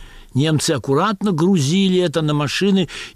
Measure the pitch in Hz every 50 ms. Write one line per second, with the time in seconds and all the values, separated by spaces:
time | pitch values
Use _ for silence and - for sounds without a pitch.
0 | - - - - - - - 127 147 160 160 139 - - 156 120 - - 135 147
1 | 185 214 214 - 196 214 180 147 165 190 202 170 131 135 170 196 196 190 185 180
2 | 180 170 135 165 156 151 151 147 147 131 - - 185 202 196 196 180 - - -
3 | - - -